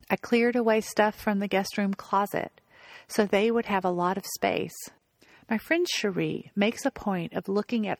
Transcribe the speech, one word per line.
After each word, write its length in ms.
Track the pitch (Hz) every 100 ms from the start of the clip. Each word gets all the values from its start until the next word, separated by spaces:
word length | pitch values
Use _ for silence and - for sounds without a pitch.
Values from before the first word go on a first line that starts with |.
| -
I 60 | -
cleared 400 | - 240 240 240
away 260 | 226 220
stuff 320 | - - 214
from 240 | - 220 202
the 100 | 202
guest 300 | 190 196 -
room 160 | 196
closet 640 | 196 - 196 202 - - - _ - - - -
so 160 | -
they 260 | 202 202 220
would 160 | 233 226
have 180 | 196
a 60 | 180
lot 260 | 175 175 196
of 80 | -
space. 500 | - - - 180 - - - _ _ _ - -
My 100 | 220
friend 280 | - 339 349
Cherie 640 | - 208 170 156 - - 202
makes 300 | 202 - 269
a 40 |
point 440 | - 208 185 165
of 140 | 185 -
looking 380 | 202 - 233
at 120 | 202